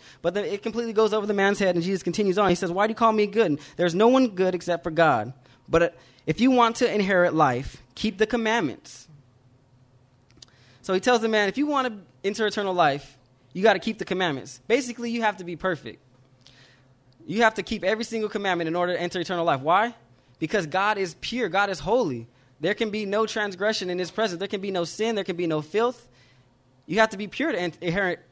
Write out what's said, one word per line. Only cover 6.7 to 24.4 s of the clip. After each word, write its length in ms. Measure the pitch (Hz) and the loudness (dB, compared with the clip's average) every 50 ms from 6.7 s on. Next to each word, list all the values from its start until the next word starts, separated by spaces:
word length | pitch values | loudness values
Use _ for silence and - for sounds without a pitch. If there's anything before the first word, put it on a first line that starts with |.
| 226 | 4
to 140 | - 254 226 | 2 0 0
inherit 420 | - 208 190 190 196 180 175 160 143 | 2 0 0 2 4 4 4 4 4
life, 500 | 160 151 135 120 123 139 - - - - _ - | 4 4 4 2 0 -4 -8 -12 -16 -20 _ -10
keep 220 | - - 220 185 | -4 -4 -4 0
the 80 | 185 220 | 0 -2
commandments." 840 | 214 247 233 226 220 226 233 180 127 104 - _ - - - - _ - - _ _ _ _ _ _ _ _ _ _ _ _ _ _ _ _ _ _ _ _ _ _ _ - - _ _ _ _ _ _ _ - | 0 0 -2 -2 0 0 0 -2 -4 -6 -8 _ -20 -20 -20 -20 _ -20 -20 _ _ _ _ _ _ _ _ _ _ _ _ _ _ _ _ _ _ _ _ _ _ _ -20 -20 _ _ _ _ _ _ _ -4
So 80 | - 185 | -2 -2
he 60 | 190 | 0
tells 220 | - 254 247 226 | 2 4 2 4
the 60 | 226 | 2
man, 220 | 226 220 214 208 196 | 2 2 2 2 0
"If 80 | 190 | 0
you 80 | 254 294 | -2 -2
want 220 | 294 285 269 254 | 0 0 0 0
to 60 | 240 214 202 180 _ _ _ - | -2 -4 -8 -18 _ _ _ -6
enter 220 | 196 208 - 220 | -6 -2 -2 -2
eternal 300 | 208 - 220 202 190 185 | -2 -2 -2 -4 -2 2
life, 420 | 180 165 143 139 147 - - - _ _ _ _ _ _ _ - | 4 4 4 4 0 -6 -14 -20 _ _ _ _ _ _ _ -6
you 100 | 180 196 | 4 4
gotta 160 | 220 196 180 | 4 4 4
keep 180 | - 220 214 | 0 -4 -6
the 80 | - 190 | -6 -4
commandments." 560 | - 190 185 185 165 139 127 - 135 - - _ | -4 -2 -2 0 -2 -2 -4 -8 -14 -18 -14 _
Basically, 420 | - 226 285 254 240 226 - 240 233 | 0 0 0 0 -2 -8 -8 -6 -6
you 140 | 233 233 226 | -4 0 0
have 140 | 214 196 | -2 -2
to 60 | 190 175 | -2 -10
be 120 | 175 175 | -10 -10
perfect. 440 | 147 - 185 170 135 - 117 - _ _ _ _ _ _ _ _ _ _ - _ - - _ _ _ _ _ _ _ _ _ _ _ - | -4 -2 -2 -2 -4 -8 -16 -18 _ _ _ _ _ _ _ _ _ _ -20 _ -20 -20 _ _ _ _ _ _ _ _ _ _ _ -12
You 160 | - 180 220 | -6 0 2
have 140 | 240 220 220 | 2 2 2
to 80 | 202 - | 0 -6
keep 200 | - 226 190 170 | -6 -6 -2 0
every 200 | 190 220 214 233 | 0 0 0 -4
single 260 | - 226 220 214 202 | -6 -4 -4 -4 -4
commandment 380 | - 208 202 190 175 170 170 | -4 -4 -2 -2 -2 -2 -2
in 80 | 160 165 | -2 -2
order 180 | 175 175 180 175 | -2 0 0 -2
to 80 | - | -4
enter 180 | 175 175 - 185 | -4 -4 -4 -6
eternal 260 | 160 - 185 170 165 | -6 -4 -4 0 0
life. 160 | 170 143 127 | 0 0 0
Why? 340 | 135 156 175 196 220 240 233 - _ _ _ _ _ _ _ | 2 2 2 2 2 0 -4 -12 _ _ _ _ _ _ _
Because 300 | - 160 156 - 202 165 | -8 -6 -2 -2 -2 -2
God 320 | 147 160 185 196 214 214 202 | -2 -2 0 0 0 0 -2
is 160 | 190 170 156 - | -4 -6 -6 -10
pure. 280 | - - 226 254 233 175 | -12 -8 -4 -4 -4 -2
God 220 | 165 196 202 196 | 0 0 0 0
is 80 | 185 - | -2 -6
holy. 480 | 143 180 226 262 226 156 123 113 113 - _ _ _ _ _ - | -2 0 0 2 2 0 -4 -8 -10 -14 _ _ _ _ _ -6
There 160 | 151 185 208 | -4 -4 -2
can 160 | - 233 214 | -2 -4 -4
be 160 | 196 220 214 | -2 -4 -4
no 180 | 196 202 220 220 | -2 0 0 -2
transgression 640 | 208 - 220 208 202 190 175 202 214 214 - 190 180 | -2 -2 -4 -4 -6 -4 -2 -2 -2 -2 -2 -4 -4
in 80 | 180 | -4
his 140 | 180 185 165 | -4 -6 -6
presence. 260 | - 214 226 202 175 | -4 -2 -2 -2 -2
There 100 | 170 | -6